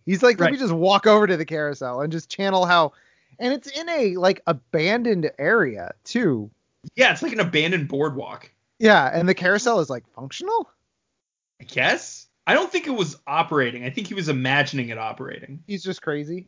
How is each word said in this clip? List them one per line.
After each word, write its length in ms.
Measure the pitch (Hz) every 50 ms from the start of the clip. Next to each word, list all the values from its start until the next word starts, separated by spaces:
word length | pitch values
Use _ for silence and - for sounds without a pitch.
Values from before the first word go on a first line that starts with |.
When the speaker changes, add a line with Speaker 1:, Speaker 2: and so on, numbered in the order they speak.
| -
Speaker 1:
He's 180 | 175 196 175
like, 160 | 262 240 226 -
"Let 120 | 175 160
me 60 | 277
Speaker 2:
Right. 40 | 262
Speaker 1:
just 140 | 269 196 165
walk 320 | 165 170 190 202 196 -
over 200 | 214 208 214 208
to 100 | 185 185
the 80 | 156 156
carousel 540 | - 160 151 151 147 143 - 135 123 123 131
and 100 | 147 165
just 160 | 160 165 - -
channel 380 | - - 196 196 190 185 180
how," 260 | 175 175 170 156 143 - _ _ _ _ _ _ _ _ -
and 140 | 240 247 285
it's 120 | 254 - 277
in 200 | 269 294 330 349
a, 280 | 339 302 240 196 180
like, 260 | 185 175 190 190 - -
abandoned 840 | 170 160 131 _ _ - 156 156 185 220 240 233 240 208 175 151 147 - -
area, 540 | 143 175 226 233 170 127 107 98 87 - - _ -
too. 460 | - - 240 240 165 127 107 104 107 _ _ _ _ _ _ - 175 -
Speaker 2:
Yeah, 160 | 233 262 220
it's 100 | 156 -
like 100 | - 302
an 80 | 226 220
abandoned 480 | 185 175 - 151 156 170 185 170 143 -
boardwalk. 600 | - 139 151 156 131 135 113 95 104 - - - _ _ _ _ _ -
Speaker 1:
Yeah, 320 | 226 214 208 165 139 131
and 160 | - 165 175 180
the 60 | 180
carousel 460 | - 180 180 202 208 254 240 233 190
is, 80 | 156 139
like, 140 | 131 120 - _ -
functional? 560 | 117 131 139 - - 349 392 453 453 320 _ _ _ _ _ _ _ _ _ _ _ _ _ _ _ _ _ _ -
Speaker 2:
I 40 | -
guess. 640 | - - - 131 175 247 339 - - - - - _ _ _ - 165
I 60 | 220
don't 160 | 311 381 -
think 160 | - 339 339
it 60 | 302 262
was 220 | 214 175 143 - - -
operating. 580 | 139 143 160 165 165 165 143 127 117 120 120 123
I 60 | 127
think 160 | - - 208
he 80 | - 214
was 140 | 196 165 151
imagining 600 | 139 127 127 131 139 143 139 135 147 135 120 117
it 80 | 113 113
operating. 640 | 110 110 110 - 131 131 - - - - 139 165 -
Speaker 1:
He's 160 | - 202 185
just 180 | - 190 170 -
crazy. 460 | - 165 147 147 147 151 175 185 185